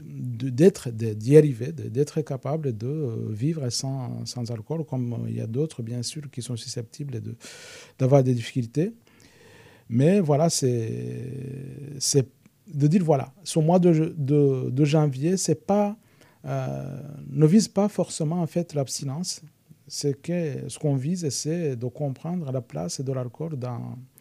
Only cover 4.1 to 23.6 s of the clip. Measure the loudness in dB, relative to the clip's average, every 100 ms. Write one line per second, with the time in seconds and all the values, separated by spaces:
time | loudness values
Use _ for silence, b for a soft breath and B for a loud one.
4.1 | -8 -8 -8 -6 -8 -6 -8 -4 -4 -4
5.1 | -4 -6 -4 -4 -2 -4 -6 -8 -6 -8
6.1 | -10 -12 -10 -8 -8 -8 -10 -10 -10 -10
7.1 | -8 -10 -12 B B B B B B 6
8.1 | 6 6 2 -2 -4 -2 -2 -2 -4 _
9.1 | B B B B B B B B 4 4
10.1 | 4 4 4 2 2 0 0 -2 -6 -6
11.1 | -8 -10 -10 -10 -12 -12 -14 -14 -6 0
12.1 | 2 2 _ _ _ -8 2 4 4 4
13.1 | 2 0 -12 -4 2 4 6 6 4 2
14.1 | -2 2 6 6 4 0 2 4 4 2
15.1 | 2 0 0 0 -2 0 2 0 -4 b
16.1 | b b b -6 -4 -4 -6 -8 -10 -12
17.1 | -14 -6 4 8 8 6 2 0 0 -4
18.1 | -2 -2 0 -2 -2 -2 -2 -4 -4 -6
19.1 | -6 -6 -10 -14 _ _ -20 -14 -4 -4
20.1 | -4 -4 -4 -4 -6 -10 -4 0 0 0
21.1 | -2 -4 -4 -4 -2 -2 -4 -6 -6 -6
22.1 | -6 -6 -6 -4 -6 -6 -8 -8 -6 -6
23.1 | -4 -6 -8 -8 -8